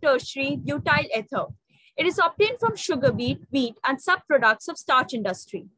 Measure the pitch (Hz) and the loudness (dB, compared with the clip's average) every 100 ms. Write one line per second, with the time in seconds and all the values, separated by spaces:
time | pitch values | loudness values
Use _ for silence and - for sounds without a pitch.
0 | 311 254 247 277 277 285 254 294 - 294 | 2 2 0 -4 -4 -4 -4 -4 2 0
1 | - 220 214 233 - - _ _ _ - | 0 -4 -4 -6 -6 -10 _ _ _ -2
2 | 330 359 339 - 415 494 453 427 - 294 | -2 2 0 2 0 2 -2 -2 -2 0
3 | 269 220 247 277 - 277 240 220 - 269 | 2 0 -2 -4 -4 -2 -2 -2 -2 -2
4 | - 370 - 285 226 220 - - - 262 | 0 0 2 4 4 2 -2 -8 2 2
5 | 254 240 202 185 - 190 - | 2 -2 -4 -6 -8 -12 -14